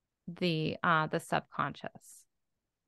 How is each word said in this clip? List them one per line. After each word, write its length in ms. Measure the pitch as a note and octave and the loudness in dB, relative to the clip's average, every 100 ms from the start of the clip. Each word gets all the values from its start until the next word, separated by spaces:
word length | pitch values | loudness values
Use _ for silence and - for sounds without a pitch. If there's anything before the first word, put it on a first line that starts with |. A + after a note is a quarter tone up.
| _ _ - | _ _ -14
the, 500 | E3+ F#3 D#3+ D#3 - | -2 0 2 0 0
uh, 240 | F3 E3 D#3 | 2 4 4
the 140 | E3+ | -2
subconscious. 1040 | - E3 - - C#3+ - - - - - _ _ _ _ _ _ | 0 -2 -2 -4 -4 -4 -12 -14 -20 -20 _ _ _ _ _ _